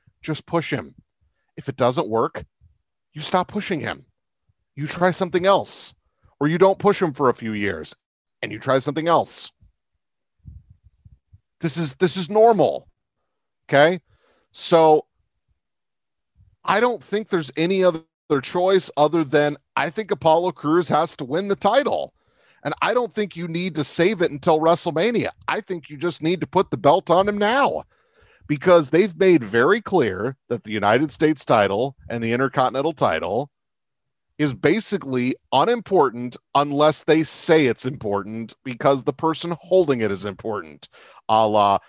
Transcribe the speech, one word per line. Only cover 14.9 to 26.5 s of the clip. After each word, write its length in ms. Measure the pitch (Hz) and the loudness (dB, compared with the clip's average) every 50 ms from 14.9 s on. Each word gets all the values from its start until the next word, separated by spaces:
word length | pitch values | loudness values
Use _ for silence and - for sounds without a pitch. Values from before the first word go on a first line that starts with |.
| 156 156 - - _ _ _ _ _ _ _ _ _ _ _ _ _ _ _ _ _ _ _ _ _ _ _ _ _ _ _ _ _ _ _ | 6 4 2 -2 _ _ _ _ _ _ _ _ _ _ _ _ _ _ _ _ _ _ _ _ _ _ _ _ _ _ _ _ _ _ _
I 160 | - 185 208 | -2 0 2
don't 220 | 233 247 196 156 - | 2 0 -2 -4 -8
think 260 | - 196 208 220 - | -6 -6 -6 -4 -2
there's 240 | 196 170 151 131 - | -4 -4 -4 -4 -4
any 260 | 151 160 175 196 190 185 | -2 -2 0 0 2 2
other 200 | 180 160 160 160 _ _ _ _ _ 151 135 131 | 2 2 0 -6 _ _ _ _ _ -2 -2 -2
choice 480 | - - 180 180 190 196 185 - - - | -2 -4 -2 0 2 2 2 0 0 0
other 280 | 139 147 151 156 170 156 | 0 0 2 2 0 -2
than 320 | 135 151 147 147 147 147 - _ _ _ | 2 2 2 2 2 -2 -6 _ _ _
I 140 | 127 139 165 | -4 -4 -2
think 200 | 160 214 220 180 | -4 -6 -6 -6
Apollo 420 | 202 135 - 165 160 165 180 185 143 | -6 -2 2 2 2 2 2 -2 -4
Crews 360 | - - 147 156 180 170 - | -4 -2 0 0 0 0 0
has 280 | 180 151 160 - - | 0 0 0 -2 -4
to 80 | - 139 | -10 -8
win 240 | 120 139 175 202 202 | -6 -6 -6 -4 -4
the 80 | 196 | -6
title. 580 | - - 196 220 277 285 - - - 69 - - _ _ _ _ _ _ _ _ _ _ | -2 0 0 2 2 0 0 -4 -4 -6 -10 -14 _ _ _ _ _ _ _ _ _ _
And 80 | 147 147 - | -10 -6 -4
I 140 | 143 170 220 | -2 -2 0
don't 180 | 247 247 202 - | -2 -2 -4 -4
think 240 | 214 208 180 - | -6 -6 -6 -6
you 120 | 170 175 170 | -10 -10 -6
need 260 | 160 170 180 190 147 | -6 -4 -6 -4 -4
to 100 | 156 139 | -4 -4
save 380 | - - - 165 196 220 165 175 | -4 0 0 2 0 2 0 -2
it 80 | 139 | -4
until 300 | 139 139 - 175 160 156 | -4 -2 0 2 2 4
WrestleMania. 680 | 156 165 170 - - 175 147 156 180 233 240 202 123 90 - _ - - | 4 2 2 2 0 -4 -2 -2 -2 0 0 -2 -4 -4 -6 _ -8 -6
I 120 | 156 208 | -6 -6
think 300 | 208 - 185 170 135 - | -6 -8 -10 -10 -10 -14
you 60 | 151 | -14
just 260 | 139 147 175 151 - 147 | -6 -6 -6 -6 -4 -4
need 180 | 160 185 165 | -4 -2 -2
to 60 | 151 | -6
put 240 | - | -2